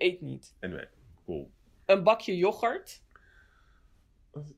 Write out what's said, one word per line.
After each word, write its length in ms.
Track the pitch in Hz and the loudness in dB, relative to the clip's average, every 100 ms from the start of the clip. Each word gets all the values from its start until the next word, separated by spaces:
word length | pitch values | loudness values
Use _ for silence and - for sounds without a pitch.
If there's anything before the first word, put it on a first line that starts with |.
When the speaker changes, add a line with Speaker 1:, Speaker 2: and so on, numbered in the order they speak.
Speaker 1:
eet 180 | 180 180 | 0 -2
niet. 340 | 143 135 - - | -10 -12 -16 -12
Speaker 2:
Anyway, 300 | 92 78 - _ - - - | -10 -10 -14 _ -20 -20 -10
cool. 260 | 78 67 _ _ _ - | -10 -10 _ _ _ 2
Speaker 1:
Een 180 | 196 | 4
bakje 340 | 180 226 - 180 | 6 4 2 2
yoghurt 640 | 190 220 240 330 - - _ - _ - _ _ _ _ _ _ _ _ _ | 2 2 -2 -2 -10 -20 _ -20 _ -20 _ _ _ _ _ _ _ _ _
Speaker 2:
Wat 120 | 147 | -16
is, 100 | 147 | -16